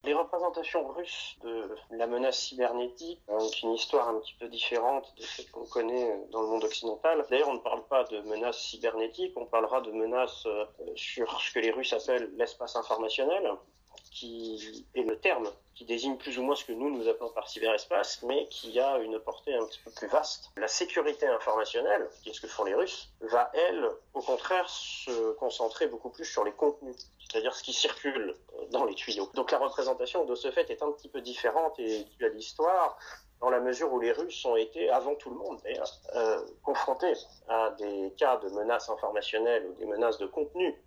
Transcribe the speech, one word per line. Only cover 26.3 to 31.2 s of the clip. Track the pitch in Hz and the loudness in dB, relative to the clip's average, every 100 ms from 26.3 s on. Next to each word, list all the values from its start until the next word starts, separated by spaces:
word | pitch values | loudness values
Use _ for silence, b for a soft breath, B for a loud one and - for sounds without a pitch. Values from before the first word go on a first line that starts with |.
| - | 0
les | 107 | 0
contenus, | - 147 147 135 127 - _ | 4 2 2 -10 -12 -16 _
c'est-à-dire | - 113 117 | -4 0 0
ce | - | -2
qui | - | -4
circule | - - - 143 131 101 - - - - | 2 2 2 -2 -2 -4 -6 -12 -12 -2
dans | 120 117 | 0 2
les | 98 | 0
tuyaux. | - 104 98 | -4 -2 -2
Donc | - 127 | -2 2
la | 139 | 2
représentation, | 139 147 131 127 123 180 | 2 0 0 2 0 0
de | 147 | 2
ce | 120 139 | 0 0
fait, | - - | 2 0
est | 117 | 0
un | 147 | -2
petit | 147 139 | -4 -8
peu | 139 | -8